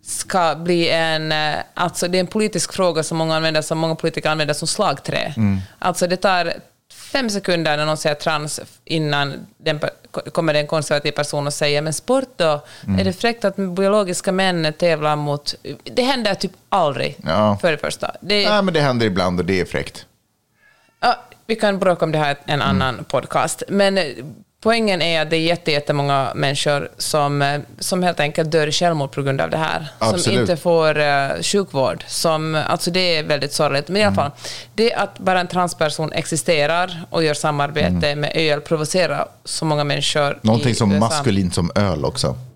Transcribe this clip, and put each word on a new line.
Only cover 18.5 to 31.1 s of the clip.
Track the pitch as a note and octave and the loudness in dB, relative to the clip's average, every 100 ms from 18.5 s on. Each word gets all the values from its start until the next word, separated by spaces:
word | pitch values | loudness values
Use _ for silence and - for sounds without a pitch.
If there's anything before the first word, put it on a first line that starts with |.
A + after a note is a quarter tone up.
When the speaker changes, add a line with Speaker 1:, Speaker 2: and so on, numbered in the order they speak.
Speaker 2:
Nej, | G#3 | 2
men | F#3+ | 2
det | D#3+ | 2
händer | C#3+ A#2+ A2+ | 2 2 2
ibland | F#2 F#2 F2+ | 2 0 0
och | E2+ | 2
det | F#2+ | 0
är | |
fräckt. | E2+ C#2+ C#2+ - - _ _ _ _ _ _ _ _ _ | 0 -4 -6 -12 -20 _ _ _ _ _ _ _ _ _
Speaker 1:
Ja, | A#3+ A3+ - - - | -2 -2 -8 -20 -6
vi | A3 | 0
kan | G#3 G3 | 0 2
bråka | F#3 F3 | 2 2
om | D#3+ | 0
det | D#3 | 0
här | D3 C#3+ - | 0 -2 -2
en | D3 | 0
Speaker 2:
Mm. | - | 2
Speaker 1:
annan | - C3 A2 | 2 0 -2
podcast. | E3+ - - A#3+ - - - | -2 -2 0 0 0 -4 -2
Men, | G3+ G3 G3 | 2 2 2
eh, | D3+ - D3 - _ _ | -2 -6 -14 -16 _ _
poängen | A3 A#3 A3 F#3 | 0 2 2 2
är | E3 E3 | 2 0
att | D#3 | 2
det | D#3+ | 0
är | |
jätte-, | E3 E3+ D#3+ | 2 0 0
jättemånga | C#3+ C#3+ D3 C#3+ C#3 C3 | 0 0 0 2 2 0
människor | - C#3 C#3 D3+ C#3+ - - | -2 -2 0 0 0 -4 -8
som, | - D#3 C#3+ C#3+ | -2 0 2 2
eh, | C#3 D3 C#3+ - | 0 -2 -8 -10
som | - F#3 | -4 0
helt | F3+ E3 | 0 0
enkelt | D3 D3 D#3 | -2 0 0
dör | D#3+ D3+ | 2 2
i | |
självmord | D3+ F3 D#3 C#3 | 2 2 2 -2
på | - | -2
grund | C#3 C3+ | -2 -2
av | D#3+ | -2
det | D#3+ | 0
här. | D#3+ - D3+ - | -2 -4 -6 -2
Som | A3 | 0
Speaker 2:
Absolut. | F#3 F#3+ - | 2 2 2
Speaker 1:
inte | G3+ E3 | 2 0
får, | F3+ E3 D#3 D3+ | 2 4 4 2
eh, | D3 | 2